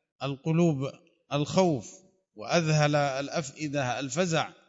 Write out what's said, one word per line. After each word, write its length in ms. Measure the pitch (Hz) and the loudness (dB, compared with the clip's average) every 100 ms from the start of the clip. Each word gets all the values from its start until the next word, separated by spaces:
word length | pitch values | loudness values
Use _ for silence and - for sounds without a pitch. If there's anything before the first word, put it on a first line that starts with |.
| _ - | _ -10
القلوب 680 | 135 135 160 160 170 139 135 - _ _ - | -8 -6 0 4 4 2 -4 -8 _ _ -6
الخوف، 580 | 143 143 165 180 135 - - _ _ _ | -4 0 2 4 2 -6 -20 _ _ _
وأذهل 600 | 107 113 170 156 151 147 147 | -12 -2 0 2 4 4 2
الأفئدة 1040 | 143 131 139 165 143 - 151 143 123 117 | 0 -2 -6 -6 -6 -8 -4 -2 -2 -4
الفزع 520 | 135 147 185 156 101 - | -4 -2 0 0 -2 -8